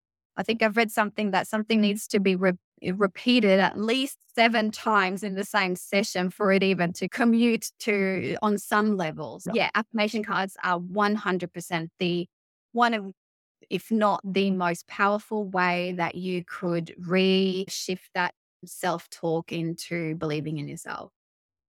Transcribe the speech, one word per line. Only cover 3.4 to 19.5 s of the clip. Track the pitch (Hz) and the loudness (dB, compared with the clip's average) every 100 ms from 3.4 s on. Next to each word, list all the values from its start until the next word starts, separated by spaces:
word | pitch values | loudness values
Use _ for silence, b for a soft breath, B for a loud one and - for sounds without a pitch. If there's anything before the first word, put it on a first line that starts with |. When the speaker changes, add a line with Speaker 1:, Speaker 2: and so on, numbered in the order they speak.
| 208 190 | 6 6
Speaker 1:
at | 185 - | 4 0
least | 220 262 269 - _ | 0 0 -2 -8 _
seven | - 233 226 214 | 2 4 4 0
times | - 226 208 185 196 | -2 0 2 2 -2
in | 208 190 | -4 -6
the | |
same | 208 208 185 180 | -2 0 0 -2
session | - 202 214 185 180 | 0 0 0 -2 -4
for | - 208 | 0 2
it | 196 | 4
even | 190 180 170 | 4 2 0
to | - 180 | -2 -6
commute | - 233 226 240 226 - - | 0 2 4 4 2 -4 -6
to | - 202 190 190 120 - | -2 0 0 -2 -4 -2
on | 214 202 | 0 0
some | - 214 214 196 | 0 0 2 0
levels. | 160 151 147 160 - | -2 -6 -10 -10 -4
Speaker 2:
Yeah. | |
Speaker 1:
Yeah, | 220 - 202 | 0 0 0
affirmation | 226 220 214 220 | -2 -2 0 -2
cards | 214 180 196 - | -2 -2 -2 -4
are | 185 175 | -2 -2
one | 180 196 208 | -2 0 2
hundred | 214 196 185 175 | 0 -2 -2 -4
percent | 175 - 170 165 - | -10 -6 -6 -6 -4
the | 180 175 175 _ _ _ _ | -2 -2 -4 _ _ _ _
one | 233 240 | 2 2
of, | 226 196 - _ _ _ _ _ | 2 -6 -14 _ _ _ _ _
if | 185 - | -6 0
not | 220 208 185 | 2 2 2
the | 196 190 196 | 0 0 2
most | 185 175 170 - | 2 0 -2 -8
powerful | - 202 208 - 214 196 | 0 0 0 -2 -6 -2
way | 185 180 175 180 180 | 0 0 0 -2 -2
that | 165 180 | -4 -4
you | 185 180 | -4 -4
could | 170 - 180 170 165 - | -6 -6 -2 -2 -4 -10
re-shift | 175 185 190 190 190 185 196 - - 185 - | -2 2 4 4 2 0 -6 -8 -6 -8 -6
that | 185 175 - _ _ 180 | -4 -4 -4 _ _ -20
self-talk | - 185 170 - - 170 165 - | -6 -4 -4 -8 -6 -2 -2 -2